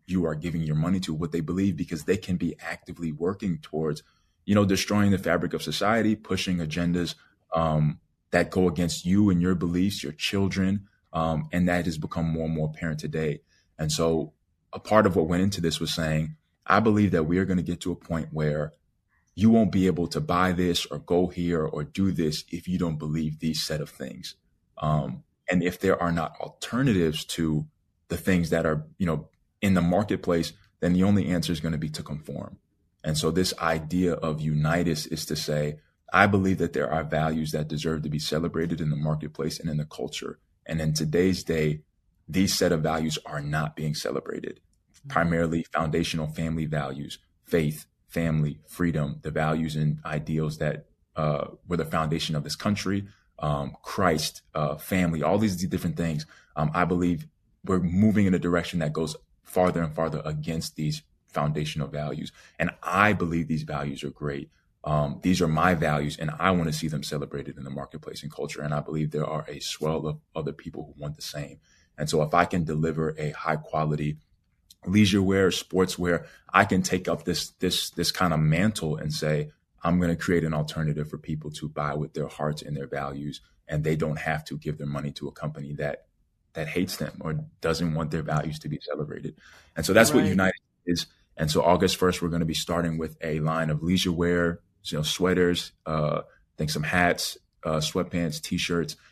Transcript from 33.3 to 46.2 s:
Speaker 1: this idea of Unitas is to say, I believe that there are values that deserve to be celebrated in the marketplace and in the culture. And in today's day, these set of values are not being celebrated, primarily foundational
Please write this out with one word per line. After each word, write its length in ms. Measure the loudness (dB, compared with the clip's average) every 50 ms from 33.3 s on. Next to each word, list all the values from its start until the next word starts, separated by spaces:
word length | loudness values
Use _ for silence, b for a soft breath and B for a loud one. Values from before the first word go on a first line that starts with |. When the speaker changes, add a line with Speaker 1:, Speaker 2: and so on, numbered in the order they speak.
| 2
Speaker 1:
this 200 | 2 2 2 0 -2
idea 540 | 0 0 0 0 -2 -2 0 0 2 2 0
of 280 | 0 -2 -2 -2 -2
Unitas 640 | -2 0 0 2 2 2 2 2 2 0 0 -2 -4
is 200 | -6 -8 -8 -6
to 80 | -6 -6
say, 460 | -4 -4 -2 -2 -2 -2 -2 -4 b b b b b _ 2 6
I 160 | 6 6 8
believe 300 | 6 4 4 2 2 2
that 140 | 0 -2 0
there 200 | -2 -2 0 -2
are 100 | -2 -2
values 480 | -2 0 0 0 0 0 -2 -2 -2
that 160 | -2 -4 -4
deserve 360 | -4 -4 -4 -2 -2 -2 -2 -4
to 60 | -4
be 120 | -4 -4
celebrated 600 | -4 -2 -2 -2 -2 -2 -2 -2 -2 -2 -2 -2
in 100 | -2 -2
the 60 | 0
marketplace 640 | 0 0 0 0 -2 -4 -6 -6 -6 -4 -4 -4 -6
and 100 | -6 -4
in 80 | -4
the 80 | -4 -4
culture. 540 | -6 -8 -8 -8 -8 -8 -8 -10 -10 -12 -14 _ _ _ _ _
And 140 | -6 -4 -2
in 120 | 0 0 0
today's 500 | 0 -2 0 2 4 4 4 2 0 -2
day, 380 | -2 0 0 2 0 0 -2 -6 _ _ _ _ _ _ _ _ -4
these 280 | 0 2 2 2 2
set 140 | 2 2 2
of 120 | 2 2 2
values 360 | 0 0 0 -2 -2 -4 -6 -8
are 140 | -10 -10 -8
not 340 | -6 -4 -2 -2 -2 -4 -4
being 200 | -4 -4 -4 -4
celebrated, 640 | -4 -4 -4 -4 -4 -4 -6 -8 -8 -8 -10 -10 -12 _ _ _ _ _ _ _ _ -14 -4
primarily 560 | 0 0 2 2 2 2 2 2 0 -2 -2 -2 -2
foundational 560 | -2 0 0 0 0 0 0 -2 -4